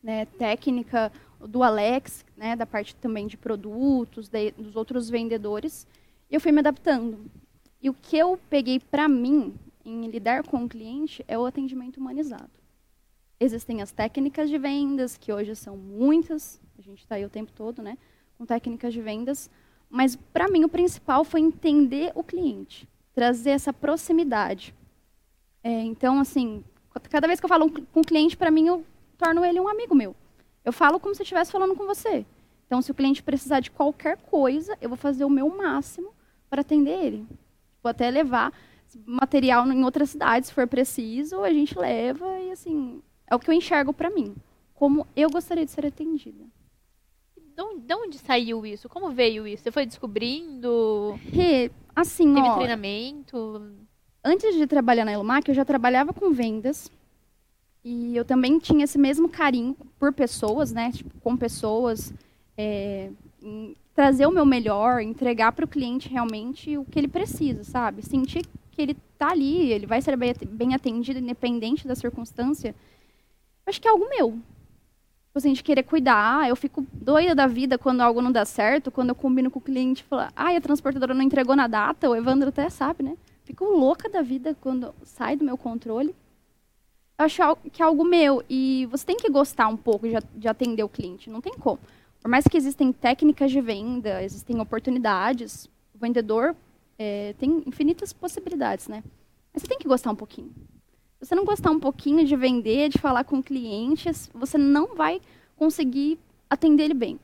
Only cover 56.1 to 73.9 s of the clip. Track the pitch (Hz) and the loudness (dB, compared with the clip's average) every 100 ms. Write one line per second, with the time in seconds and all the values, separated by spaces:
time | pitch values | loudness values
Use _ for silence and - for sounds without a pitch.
56.1 | 381 392 269 233 220 226 302 - _ _ | 0 0 2 0 -2 -4 -6 -10 _ _
57.1 | _ _ _ _ _ _ _ 240 240 240 | _ _ _ _ _ _ _ -12 -8 -4
58.1 | 233 233 262 254 311 - 311 294 285 269 | -4 2 4 6 4 4 2 4 4 4
59.1 | 285 330 - 302 247 240 277 - _ 277 | 4 2 2 2 2 -2 -6 -14 _ 0
60.1 | 269 247 - 214 233 277 226 233 240 - | 2 -2 0 -2 0 -2 -2 -4 -6 -12
61.1 | - - 247 233 - 220 220 247 220 - | -8 -4 -2 -2 -4 -2 0 0 -2 -8
62.1 | - _ _ _ - 214 202 202 196 190 | -14 _ _ _ -8 -6 -4 -6 -8 -12
63.1 | 196 - _ 214 214 220 - _ - 277 | -16 -20 _ -16 -14 -14 -18 _ 4 6
64.1 | 262 285 359 285 254 214 202 226 247 214 | 6 4 6 4 4 2 2 2 0 -2
65.1 | 226 247 233 226 240 320 294 247 247 - | -4 -2 2 2 2 -4 -4 -4 -6 -6
66.1 | 254 233 220 226 269 - 285 269 311 285 | -4 -4 -6 -10 -12 -8 -8 -4 -2 -2
67.1 | 349 403 - 294 240 - 247 226 196 - | -2 -6 -2 -4 -4 -6 -4 -4 -4 -4
68.1 | 269 262 - - - _ - 285 285 _ | -2 -2 -4 -8 -14 _ -6 -4 -4 _
69.1 | _ 294 359 277 330 294 214 202 170 - | _ 0 2 2 2 2 0 0 -2 0
70.1 | 269 240 240 190 214 240 262 262 233 240 | 0 0 -2 -8 -4 0 0 0 -4 -4
71.1 | 262 247 240 247 240 220 302 277 247 240 | -4 -6 -4 -2 -2 -4 -6 -6 -6 -6
72.1 | 240 233 - 247 294 226 - _ _ _ | -8 -12 -4 -2 -2 -6 -10 _ _ _
73.1 | _ _ _ _ _ - 392 440 | _ _ _ _ _ -8 -2 4